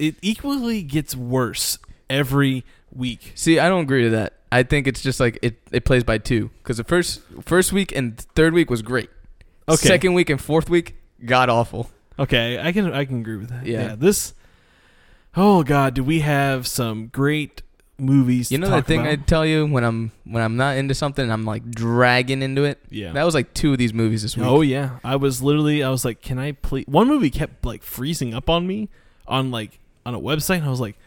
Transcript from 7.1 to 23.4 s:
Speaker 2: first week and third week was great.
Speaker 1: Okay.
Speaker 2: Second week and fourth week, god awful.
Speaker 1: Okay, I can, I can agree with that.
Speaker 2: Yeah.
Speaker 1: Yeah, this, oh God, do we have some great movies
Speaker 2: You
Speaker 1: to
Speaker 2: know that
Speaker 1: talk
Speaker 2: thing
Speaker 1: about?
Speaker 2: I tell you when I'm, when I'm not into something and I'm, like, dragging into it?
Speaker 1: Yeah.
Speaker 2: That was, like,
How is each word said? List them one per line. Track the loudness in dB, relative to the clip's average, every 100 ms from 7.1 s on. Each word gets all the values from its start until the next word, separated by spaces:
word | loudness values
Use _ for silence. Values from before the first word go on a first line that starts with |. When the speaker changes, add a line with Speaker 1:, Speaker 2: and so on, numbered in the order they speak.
| -6 -14 -18
Speaker 2:
first | 0 2 2
week | 0 -2 -4
and | -6 -8
third | -4 2 4
week | 4 2
was | -2
great. | -2 -4 -4 -14 -20 -20 -20 _ 2
Speaker 1:
Okay. | 4 6
Speaker 2:
Second | 4 4
week | 2 2
and | -2
fourth | 0 0 2
week, | 0 0 -12 -20 _
god | 0 2 4
awful. | 2 0 -4 -10 -14 _ -6
Speaker 1:
Okay, | 0 0 0 -2
I | -2
can, | 0 -2
I | -2
can | -4 -6
agree | -6 -10
with | -10
that. | -10
Speaker 2:
Yeah. | -6 -4 -6
Speaker 1:
Yeah, | 0
this, | 2 2 -4 -14 -20 _ _ _ _ _ _ _ _ 4
oh | 6 6
God, | 4 2 2
do | 0
we | 0 0
have | 2 0 0 -2 -4
some | -4 -4 -6 -8
great | -2 0 0 -6 -12 -20 _ _ -4
movies | 4 4 4 2 0
Speaker 2:
You | -2
Speaker 1:
to |
Speaker 2:
know | 0
that | 0
Speaker 1:
talk | 2
Speaker 2:
thing | 0
Speaker 1:
about? | 0
Speaker 2:
I | -2
tell | 2 2 2
you | 2 2
when | 0
I'm, | 0 -2 -6 -10
when | -8 -4
I'm | -2 0
not | 0 -2
into | -2
something | -2 -4 -2
and | -2
I'm, | -2
like, | -4 -6 -8
dragging | -4 0 4 4 4 2 -2
into | -2 0
it? | -2 -2 -12
Speaker 1:
Yeah. | -12 -6
Speaker 2:
That | -2
was, | 0
like, | 0